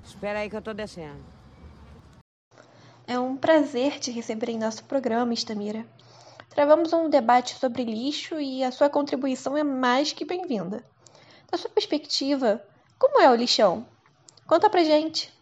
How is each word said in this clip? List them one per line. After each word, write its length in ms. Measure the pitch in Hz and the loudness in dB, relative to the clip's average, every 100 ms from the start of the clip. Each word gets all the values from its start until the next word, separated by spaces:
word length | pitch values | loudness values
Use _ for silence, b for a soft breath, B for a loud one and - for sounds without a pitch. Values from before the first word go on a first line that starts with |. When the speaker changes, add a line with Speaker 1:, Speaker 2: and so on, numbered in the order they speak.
Speaker 1:
Espera 360 | - - 202 208 | -20 -12 -8 -6
aí 100 | 208 | -6
que 60 | 214 | -8
eu 60 | |
tô 120 | 202 | -10
descendo. 500 | 208 208 - 151 143 139 - - - - - - - - - _ _ _ _ b b b b - | -10 -10 -12 -14 -16 -20 -20 -20 -20 -20 -20 -20 -20 -20 -20 _ _ _ _ b b b b -6
Speaker 2:
É 120 | 247 | -4
um 180 | 254 269 | -4 -2
prazer 640 | - 320 277 240 269 - | 4 4 4 0 -2 -2
te 100 | - | -8
receber 400 | 233 233 220 233 | -8 -8 -6 -6
em 80 | 226 | -4
nosso 260 | 220 220 - | -4 -6 -6
programa, 500 | 277 254 226 240 233 | -4 -2 -2 -2 -4
Estamira. 500 | - 214 208 214 226 _ B B B B B | -4 -6 -6 -8 -12 _ B B B B B
Travamos 420 | - 294 311 330 | 0 4 4 4
um 140 | 330 330 | 0 2
debate 460 | 285 226 247 254 | 2 4 2 2
sobre 320 | - 262 240 233 | -4 -4 -2 -4
lixo 540 | 220 262 302 - 320 | -4 -4 -6 -8 -6
e 240 | 277 262 | -6 -4
a 80 | 254 | -4
sua 180 | 254 285 | 2 2
contribuição 680 | 285 294 277 269 254 - 285 | 2 -2 -4 -4 -4 -4 -2
é 80 | |
mais 480 | 294 262 254 254 302 | -2 0 2 2 0
que 140 | - 302 | -6 -8
bem-vinda. 580 | 359 359 226 175 196 - _ b b b b b | -8 -6 -6 -6 -10 -12 _ b b b b b
Da 100 | 349 | -8
sua 100 | - | -2
perspectiva, 920 | - 403 302 - - 269 277 247 220 - b b _ | -4 -2 -4 -4 -4 -2 0 2 0 -4 b b _
como 240 | 539 571 | 2 6
é 80 | 320 | 6
o 60 | 240 | 6
lixão? 500 | 240 - 214 175 - _ _ _ _ _ _ | 2 2 2 2 -8 _ _ _ _ _ _
Conta 200 | 320 427 | 4 4
pra 160 | 381 | 4
gente. 480 | 320 302 320 311 - _ | 4 4 2 -6 -10 _